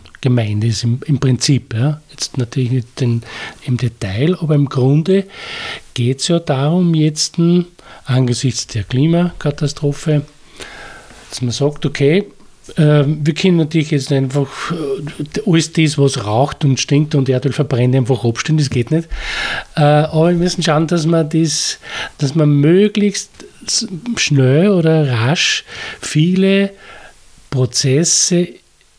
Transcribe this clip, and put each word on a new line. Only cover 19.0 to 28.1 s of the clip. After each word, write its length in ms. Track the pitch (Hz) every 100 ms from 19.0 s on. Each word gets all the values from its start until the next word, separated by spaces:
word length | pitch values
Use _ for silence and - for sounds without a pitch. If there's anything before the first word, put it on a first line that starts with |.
| 165 - - - - - - -
Äh, 40 |
aber 500 | 147 151 151 156 170
wir 60 | 175
müssen 260 | 175 -
schauen, 240 | 170 151 160
dass 200 | 175 156
wir 180 | 165
das, 540 | 151 160 160 - - - - - - -
dass 160 | 139
wir 120 | 156 151
möglichst 840 | 147 147 180 208 208 208 190 - - - - -
s-, 200 | - 233 180 - 233
schnell 540 | - 143 131 139 196
oder 400 | 190 160 160 147
rasch 540 | 120 117 165 - - - - - -
viele 720 | - 151 165 185 190 196 196 - - - - - - - -
Prozesse 1000 | 131 127 - 139 131 165